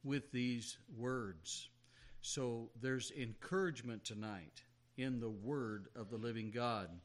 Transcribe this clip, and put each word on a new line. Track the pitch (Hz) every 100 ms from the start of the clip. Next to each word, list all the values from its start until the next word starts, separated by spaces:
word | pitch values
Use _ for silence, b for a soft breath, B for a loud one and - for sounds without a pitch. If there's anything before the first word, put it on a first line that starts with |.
with | 135 139 -
these | 123 123 120 110 - - 113
words. | 123 127 104 82 82 - - - B B B B
So | - - 127 117 117 113
there's | 131 131 -
encouragement | - 120 107 - 185 185 127 120 110
tonight | - 107 107 98 80 - - - - -
in | 131 123
the | 113
word | 104 110 143 113 107 92 123
of | 104
the | 113
living | 117 113 110
God. | 117 120 110 87 87